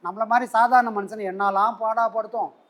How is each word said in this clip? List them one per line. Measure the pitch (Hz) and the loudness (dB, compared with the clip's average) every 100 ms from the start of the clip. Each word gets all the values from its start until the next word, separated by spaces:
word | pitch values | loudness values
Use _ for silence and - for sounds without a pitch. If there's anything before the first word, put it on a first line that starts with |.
நம்மள | 175 196 220 | -10 -6 0
மாதிரி | 240 247 | 0 2
சாதாரண | 220 240 254 240 208 | 2 6 6 4 -2
மனுஷன் | 196 214 196 | -6 -6 -8
என்னெல்லாம் | 190 202 196 214 220 | -2 0 2 0 0
பாடாப்படுத்தும். | 220 220 226 214 214 226 170 _ _ | -4 0 0 -2 -6 -6 -8 _ _